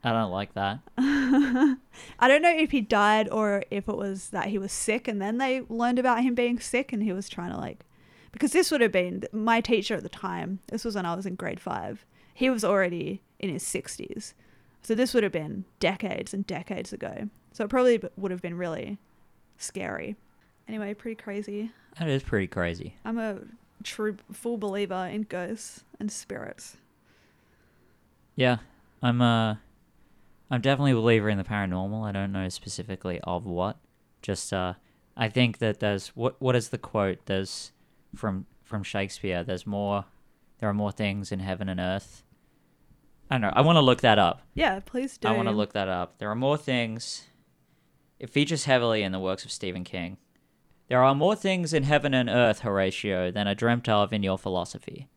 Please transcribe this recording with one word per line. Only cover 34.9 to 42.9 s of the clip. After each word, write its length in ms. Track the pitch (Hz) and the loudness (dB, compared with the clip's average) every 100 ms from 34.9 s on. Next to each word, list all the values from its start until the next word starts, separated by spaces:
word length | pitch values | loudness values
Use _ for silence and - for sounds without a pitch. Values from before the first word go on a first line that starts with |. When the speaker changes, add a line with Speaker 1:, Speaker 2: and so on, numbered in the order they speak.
| _ _ | _ _
Speaker 1:
I 140 | - 113 | -4 -2
think 300 | 127 123 104 | 2 0 2
that 200 | 113 104 | -2 0
there's, 280 | 104 101 - | -2 -2 -6
what, 320 | - 123 - | -4 -4 -2
what 140 | 131 | 0
is 140 | 123 113 | 2 0
the 80 | - | -10
quote? 480 | - 107 98 90 | -4 0 0 -2
There's, 460 | - 95 95 - - _ _ _ _ | -4 -2 -2 -10 -14 _ _ _ _
from, 300 | - 110 95 - _ | -8 -4 -4 -8 _
from 200 | _ 107 | _ -8
Shakespeare, 600 | 98 104 98 - 98 87 | -4 -4 -4 -4 -2 -2
"There's 240 | 85 90 - | -2 -6 -4
more, 380 | 101 101 101 92 _ _ _ _ _ | -4 -2 -2 -4 _ _ _ _ _
there 100 | 110 | -2
are 40 | |
more 180 | 101 104 | 0 -2
things 400 | - 104 101 98 | -2 -2 -2 -6
in 80 | 98 | -6
heaven 300 | 95 92 95 | -4 -4 -4
and 100 | 92 | -2
earth." 440 | 90 98 - - _ _ _ _ _ _ _ | -2 -2 -6 -20 _ _ _ _ _ _ _